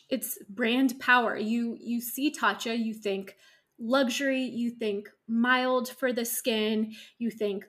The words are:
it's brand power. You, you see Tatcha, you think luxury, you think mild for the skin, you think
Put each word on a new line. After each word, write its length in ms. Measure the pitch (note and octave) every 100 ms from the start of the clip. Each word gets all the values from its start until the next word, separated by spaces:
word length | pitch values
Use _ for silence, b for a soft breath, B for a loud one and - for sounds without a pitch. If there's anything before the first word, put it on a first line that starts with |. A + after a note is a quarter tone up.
| _
it's 320 | - - - -
brand 500 | G3 A#3 B3 C4+ A3+
power. 360 | - B3 A3+ -
You, 400 | G#3+ A#3 A#3 -
you 180 | - A#3+
see 320 | A#3 - D4
Tatcha, 460 | D4+ G#3+ G3+ A#3 A#3
you 160 | A3+
think 420 | A3 G#3 G3 G3 - b b b -
luxury, 680 | A3+ C4+ B3 - C#4 C4
you 260 | B3+ A#3 A#3+
think 400 | A#3 A3 G3+ G#3 - -
mild 600 | A3+ B3 B3+ B3+ B3+ A#3+
for 240 | - C4
the 100 | B3
skin, 720 | A#3 - - A3 G#3+ A3 A3 B B _
you 120 | A#3
think 360 | - G#3 G3